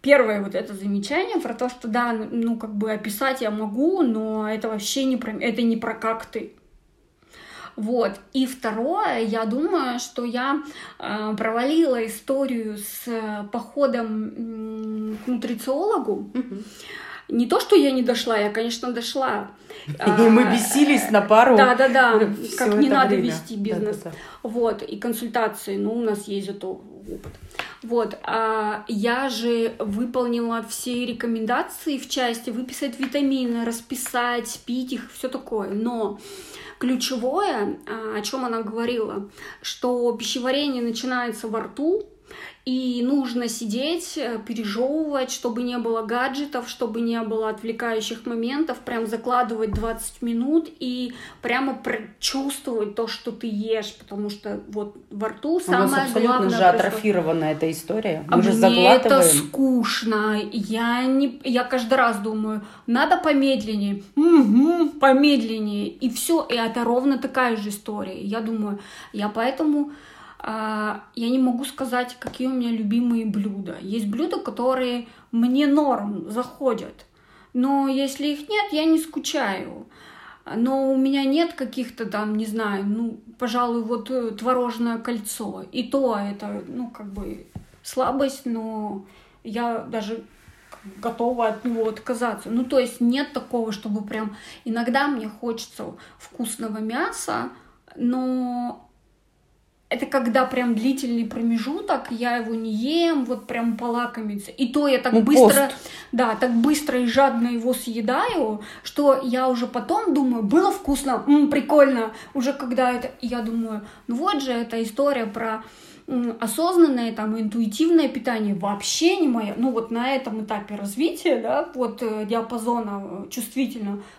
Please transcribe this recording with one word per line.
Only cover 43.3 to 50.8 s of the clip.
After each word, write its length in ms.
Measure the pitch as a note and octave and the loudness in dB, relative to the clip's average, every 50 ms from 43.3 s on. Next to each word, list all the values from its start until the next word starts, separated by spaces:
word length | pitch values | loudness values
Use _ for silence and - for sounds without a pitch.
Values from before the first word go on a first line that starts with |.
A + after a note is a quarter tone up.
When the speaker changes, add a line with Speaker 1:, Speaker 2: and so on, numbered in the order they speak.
| A#3 B3 A#3+ A3+ | -2 -2 -2 -4
Speaker 1:
сидеть, 720 | - - A#3 G#3 G#3 B3 C4+ D#4 E4+ E4+ E4+ - - D#4+ | -6 -6 -6 -4 -2 -2 -2 -2 -2 -4 -6 -8 -8 -6
э, 220 | C4 A#3+ A#3 G#3 G3+ | -6 -4 -6 -6 -8
пережёвывать, 840 | - A#3 A3+ A3 G3+ G3+ A3+ B3+ C4+ D4 D#4+ D#4+ D4+ C#4+ C4+ B3+ B3+ | -8 -8 -6 -4 -4 -2 -2 0 0 0 -2 -2 -2 -2 -2 -2 -4
чтобы 320 | - - - A#3+ A3 A#3+ | -6 -4 -4 -4 -4 -2
не 160 | B3 B3 A#3+ B3 | -4 -4 -4 -4
было 240 | A3+ A#3 A3+ A3+ | -2 -2 -2 -2
гаджетов, 680 | A3 G3+ A#3 B3 B3+ C4+ B3+ C#4+ D4 C#4+ - B3 A#3 - | -2 -2 -2 -2 -2 -2 -2 -4 -6 -4 -6 -8 -8 -8
чтобы 320 | - - B3+ A3 G#3+ A#3 | -6 -6 -4 -4 -2 -2
не 220 | A#3 A#3 A#3 A#3 | -2 -2 -2 -2
было 260 | A3+ G#3 A3+ A3 A3 G#3+ | -2 -2 -2 -2 -2 -2
отвлекающих 800 | G#3+ G#3+ A3+ A3+ A3+ A3+ A#3+ A#3 A3+ A3 G#3+ - A#3 A3 - | -4 -4 -6 -6 -6 -4 -4 -2 -2 -4 -4 -6 -8 -8 -6
моментов, 520 | B3 A#3 A3+ A3+ A#3 C#4 C#4+ D#4+ - B3 - - | -6 -4 -2 -2 -2 0 -2 -2 -2 -4 -8 -6
прям 220 | B3 A#3+ A3+ A3+ | -6 -4 -4 -2
закладывать 640 | G#3 A3+ A3+ A#3 B3 B3 B3 B3 G#3+ A#3 A3 A3 G#3+ | -2 -4 -4 -2 0 2 2 2 0 0 -2 -2 -2
двадцать 480 | G3 G#3 A3 A3+ A3 A3 - - - - | -2 -2 -2 -4 -4 -6 -8 -12 -10 -6
минут 480 | B3 A#3 A#3 A#3 B3 C#4 D#4 E4 D#4+ - - - | -4 -2 -2 0 0 2 2 2 2 0 -12 -8